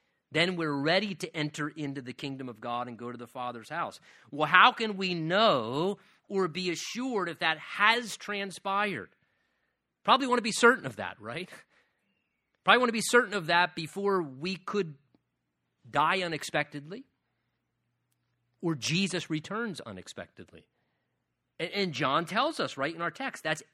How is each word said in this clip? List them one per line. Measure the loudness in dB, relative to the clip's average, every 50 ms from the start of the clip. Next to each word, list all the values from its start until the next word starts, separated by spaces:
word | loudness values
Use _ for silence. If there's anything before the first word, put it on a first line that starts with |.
| _ _ _ _ _ -4
Then | 0 0 0 0 0
we're | -2 -2 -2
ready | -2 0 0 2 2 2 2 -2 -4
to | -8 -10 -8 -4
enter | -4 -4 -4 -4 -4 -6 -6
into | -6 -6 -6 -6 -6 -8
the | -10 -12 -12
kingdom | -10 -10 -10 -8 -10 -10
of | -12 -12 -10
God | -8 -6 -4 -4 -6
and | -6 -10
go | -10 -10 -10
to | -10
the | -10 -12
Father's | -12 -10 -8 -8 -8 -8 -10 -10 -8
house. | -6 -6 -6 -6 -8 -12 -18 -20 -20 -20 -20 -10
Well, | -4 -2 4
how | 8 10 10 10 10
can | 8 6 0 -2 -2
we | -2 -2 -2 0
know | 0 0 2 4 6 6 6 4 4 2 0 0 0 0 0 -2 -4 _ _ _ _ _
or | -4 -2 0 0
be | 0 -2 -2 -2 -2
assured | -4 -4 -6 -8 -6 -6 -4 -2 -2 -2 -2 -2
if | -2 0
that | 0 0 0
has | -2 -6 -8 0 2 4 4 4 4 0 -6 -10
transpired? | -10 -8 -8 -6 -6 -6 -6 -8 -6 -4 -2 0 0 0 0 -2 -4 -8 -10 _ _ _ _ _ _ _ _ _ _ _ _ _ _ _ _ _ _ 4
Probably | 4 4 4 4
want | 2 0 0
to | 0
be | 0 2
certain | 6 6 6 6 4 0
of | -8 -8
that, | -8 -8 -8 -10 -10
right? | -12 -10 -10 -10 -10 -12 -16 -20 -20 _ _ _ _ _ _ _ _ _ _ _ _ _ _ _ _ _ _ _ 4
Probably | 6 6 6
want | 6 4
to | 0
be | 0
certain | 0 4 4 4 4 2 -2
of | -4 0
that | 2 4 4 4 2 0
before | -6 -10 -8 -6 -2 0 0 2 0
we | 0 -4 -6 -8 -6 -6 -6
could | -6 -6 -4 -2 -2 -2 -4 -6 -16 _ _ _ _ _ _ _ _ _ _ _ _ _ _ _ _ -12 -4
die | 0 2 2 2 2 0
unexpectedly | -2 -4 -4 -6 -6 -4 -2 -2 -2 -4 -6 -14 -14 -14 -16 -16 -18 _ _ _ _ _ _ _ _ _ _ _ _ _ _ _ _ _ _ _ _ _ _ _ _ _ _ _ _ _ _ _
or | -4 -4 -2
Jesus | -2 -2 -2 0 0 0 0 -2 -4 -4 -4
returns | -6 -6 -6 -6 -6 -6 -6 -6 -8 -10
unexpectedly. | -12 -12 -12 -14 -14 -14 -14 -14 -14 -14 _ -20 -20 -20 -20 -20 -20 _ _ _ _ _ _ _ _ _ _ _ _ _ _ _ _ _ _ -8
And, | -8 -6
and | -4 -2 -2 -2 -2
John | 0 0 2 2 2 0
tells | 0 -2 -2 -2 -2 -2 -4
us | -6 -6 -4
right | -4 -4 -4 -4
in | -4
our | -6 -6
text, | -6 -6 -8 -10 -8 -6 -4
that's | -4 -4 -4 -6 _